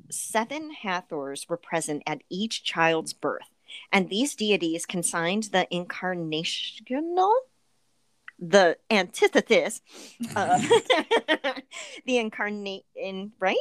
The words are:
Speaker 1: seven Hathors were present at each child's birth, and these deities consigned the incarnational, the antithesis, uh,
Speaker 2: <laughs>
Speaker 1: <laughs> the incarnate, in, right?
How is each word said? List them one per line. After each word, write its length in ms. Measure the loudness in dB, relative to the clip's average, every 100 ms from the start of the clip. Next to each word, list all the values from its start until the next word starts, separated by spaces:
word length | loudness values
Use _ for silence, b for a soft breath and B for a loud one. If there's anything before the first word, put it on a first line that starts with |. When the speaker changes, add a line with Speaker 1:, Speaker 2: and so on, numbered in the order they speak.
| -12
Speaker 1:
seven 600 | -12 -2 -2 -2 -6 -10
Hathors 760 | -10 -6 -6 -6 -8 -8 -10 -8
were 80 | -8
present 460 | -4 -4 -2 -6 -4
at 160 | -8 _
each 340 | -6 -4 -4
child's 480 | -6 2 2 2 -2
birth, 380 | -6 -6 -6 -10 _ B B B
and 160 | 0 2
these 260 | 0 -2
deities 520 | -2 0 2 2 -2 -4
consigned 580 | -4 -2 0 0 0
the 240 | 0 0 0
incarnational, 1600 | -2 -6 -6 -4 -4 -2 -4 -4 -6 -8 -12 -6 -4 -2 2 4 4 0 _ _ _ _ _ _ _ -20 _
the 380 | 4 6 8 4 0
antithesis, 920 | 0 0 2 4 4 4 2 2 -6 _ B B B -6
uh, 240 | -2 2 2
Speaker 2:
<laughs> 1000 | 6 4 4 0 4 0 2 0 0 -6 -10 -16
Speaker 1:
<laughs> 280 | -16 -12 0
the 120 | 0
incarnate, 680 | 0 -4 -4 -4 -8 -10 _
in, 380 | -10 -8 -6 -10 -2
right? 160 | 0 0